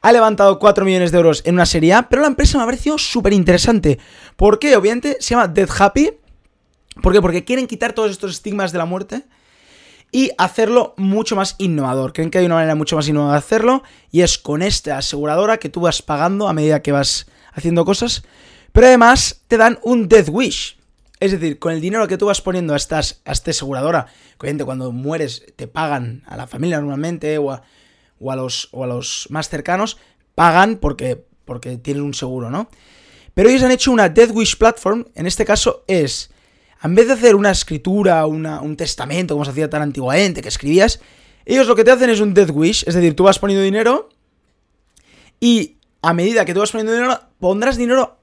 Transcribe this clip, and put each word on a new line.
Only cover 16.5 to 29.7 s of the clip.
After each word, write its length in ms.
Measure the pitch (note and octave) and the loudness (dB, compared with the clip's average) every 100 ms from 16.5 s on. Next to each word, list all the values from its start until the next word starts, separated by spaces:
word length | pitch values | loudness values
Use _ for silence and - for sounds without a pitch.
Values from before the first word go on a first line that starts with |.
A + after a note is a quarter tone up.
medida 280 | D#3+ D3+ D3+ | 0 0 0
que 100 | D3 | 0
vas 360 | C#3+ C3+ - - _ _ | -2 -2 -6 -10 _ _
haciendo 320 | - D#3+ E3+ D#3 | -8 -2 0 0
cosas, 380 | - A#3+ - - _ - - _ | -2 -4 -6 -10 _ -20 -20 _
pero 160 | - B3 | 6 6
además 540 | B3 A#3 C4 - - _ | 8 6 4 0 -6 _
te 100 | A#3 | 2
dan 220 | A3 A#3 | 2 2
un 240 | A3+ A#3+ G3 | -2 -2 4
Death 200 | A3 D3+ | 4 4
Wish. 480 | E3+ C4 - - _ _ _ _ _ | -2 -4 -4 -12 _ _ _ _ _
Es 120 | G3 | -4
decir, 280 | F#3+ D#3+ D3 | -2 -4 -4
con 140 | E3+ | -6
el 80 | E3 | -4
dinero 260 | E3+ A3 G#3 | -4 -2 -2
que 100 | F#3 | 0
tú 80 | G3+ | -2
vas 160 | G3 | -2
poniendo 320 | - F#3 E3+ | -4 -4 -2
a 40 | C#3+ | -4
estas, 440 | - D#3+ D3 - - | -4 -4 -6 -8 -10
a 60 | |
esta 200 | C3+ - | -8 -6
aseguradora, 540 | - C#3 C3+ C#3+ E3 A#2+ | -8 -6 -4 -2 -2 -4
que 400 | _ _ _ C#3 | _ _ _ -8
obviamente 200 | D3 C3 | -8 -6
cuando 260 | C3 B2+ | -8 -8
mueres 520 | A#2+ C3+ D#3+ C#3+ A#2 _ _ | -8 -8 -6 -6 -10 _ _
te 120 | B2 | -12
pagan 560 | - D#3+ C#3+ A#2+ A#2+ - | -6 -4 -4 -8 -12 -18
a 100 | - | -16
la 120 | A#2+ | -14
familia 320 | - E3 D#3 | -8 -4 -4
normalmente 580 | C#3+ C#3 D#3+ E3+ D3+ D3+ | -6 -6 -8 -6 -6 -4
o 140 | C#3+ | -4
a, 100 | B2+ _ _ _ _ _ _ | -8 _ _ _ _ _ _
o 120 | C3 | -10
a 40 | C3 | -8
los, 340 | C3 - - | -8 -10 -12
o 120 | B2 | -10
a 40 | B2+ | -8
los 400 | A#2+ G#2+ - - | -8 -8 -12 -10
más 200 | D3+ D3 | -10 -8
cercanos, 480 | D#3 D3 | -8 -4